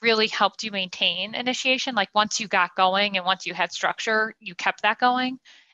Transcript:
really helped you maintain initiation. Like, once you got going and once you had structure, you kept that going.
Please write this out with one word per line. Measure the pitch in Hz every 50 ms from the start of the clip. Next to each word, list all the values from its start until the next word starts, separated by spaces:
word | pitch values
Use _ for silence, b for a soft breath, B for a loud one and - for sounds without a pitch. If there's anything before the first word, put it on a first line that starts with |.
really | 220 233 226 220 214
helped | 214 - - 208 190 - - -
you | 220
maintain | 202 196 185 180 - - 196 180 170 180 190 208 226
initiation. | 247 247 254 247 - - 262 254 247 - 269 240
Like, | 208 190 - -
once | 208 214 208 - -
you | 220
got | 185 - 190 175 175 -
going | - 190 185 185 196 202 208 196
and | 185 175
once | 180 190 185 -
you | 175 175
had | 175 175 170
structure, | - - - 160 - - - 233 220 220 214 220 - _
you | 220 190 175
kept | - - 196 - -
that | - 208 226 -
going. | 254 247 247 254 254 254 262 - b b b b b b